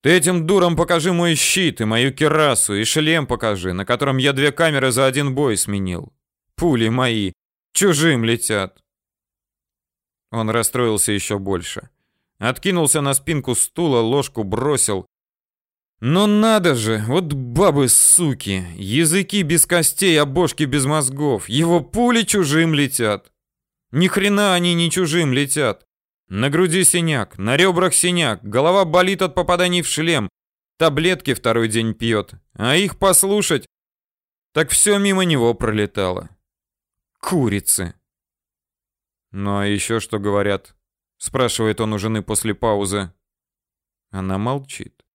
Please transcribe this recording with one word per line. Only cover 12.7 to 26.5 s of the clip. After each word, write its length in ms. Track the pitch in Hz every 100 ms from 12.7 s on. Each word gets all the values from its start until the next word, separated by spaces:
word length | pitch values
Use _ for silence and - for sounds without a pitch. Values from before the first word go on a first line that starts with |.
| 180 147 156
на 140 | 139
спинку 400 | 135 - 151 131
стула, 460 | 120 - - 170 120
ложку 440 | 113 139 135 -
бросил. 600 | 101 107 139 139 - 98 - _ _ _ _ _ _ _ _ _
«Ну 260 | 117 175 208
надо 480 | 208 220 214 175 127
же, 260 | 110 107 107
вот 240 | 156 165
бабы 560 | 143 123 123 196 143 131
суки, 760 | - - - 165 127 - 95 87 87
языки 680 | 98 127 165 180 190 202
без 240 | 156 165 -
костей, 540 | 175 156 - 190 156
а 40 |
бошки 380 | 143 135 139 -
без 220 | 147 143
мозгов. 640 | 135 156 135 139 147 107 -
Его 320 | 127 170 175
пули 420 | 131 214 240 233
чужим 520 | 202 208 156 156 165
летят». 580 | 147 139 - 110 101 _ _ _ _ _ _ _
Ни 160 | 135 180
хрена 480 | 202 196 202 208
они 200 | 180 175
не 160 | 170 170
чужим 420 | 180 170 170 151
летят. 520 | 127 139 151 131 - _ _ _ _ _
На 220 | 95 131